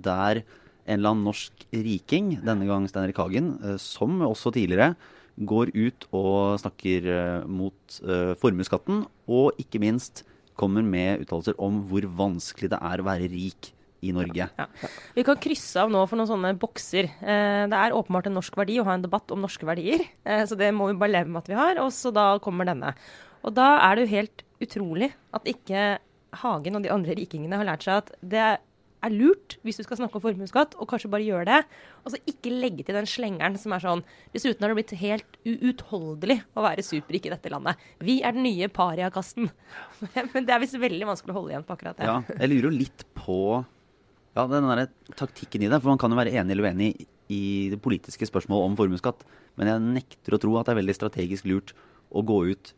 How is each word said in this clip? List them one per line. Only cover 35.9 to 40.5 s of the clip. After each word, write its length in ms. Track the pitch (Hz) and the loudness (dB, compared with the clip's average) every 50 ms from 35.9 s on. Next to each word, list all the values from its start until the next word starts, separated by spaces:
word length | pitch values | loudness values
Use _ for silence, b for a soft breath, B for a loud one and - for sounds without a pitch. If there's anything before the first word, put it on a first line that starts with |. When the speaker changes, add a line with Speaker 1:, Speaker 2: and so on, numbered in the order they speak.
| 214 185 160 156 156 151 175 208 262 220 - - - | -8 -6 -6 -8 -8 -2 2 2 2 2 0 -4 -2
Speaker 2:
å 80 | - 214 | 0 0
være 180 | 120 - 196 | 2 0 -2
superrik 440 | 196 - 160 151 - - 160 180 - 156 | -4 -4 -4 -6 -4 -4 -6 -4 -4 -6
i 20 | |
dette 220 | 175 - - - | -8 -8 -8 -8
landet. 240 | 147 139 135 160 185 b b b b - | -6 -4 -2 -4 -4 b b b b -4
Vi 220 | 160 196 262 269 - | 0 2 2 2 2
er 80 | 240 | 0
den 100 | 226 254 254 247 | 0 0 0 0
nye 180 | 202 175 180 175 | 0 0 -2 -2
pariakasten.» 800 | - - 180 180 160 175 180 185 - 190 185 - - 240 233 160 B B B B B B B B | 0 2 2 2 0 0 -2 -2 -2 -4 -6 -6 -4 -4 -4 -4 B B B B B B B B
<laughs> 400 | B B 214 175 - 240 - 254 - | B B -12 -8 -6 -6 -4 -2 -2
Men 120 | 262 254 | -2 2
det 60 | 240 | 2